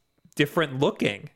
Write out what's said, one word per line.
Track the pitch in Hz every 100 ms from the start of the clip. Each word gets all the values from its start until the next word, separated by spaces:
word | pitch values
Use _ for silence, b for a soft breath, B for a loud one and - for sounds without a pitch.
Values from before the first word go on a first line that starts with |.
| _ _ _
different | - 143 175 147 135
looking. | 165 - 127 101 151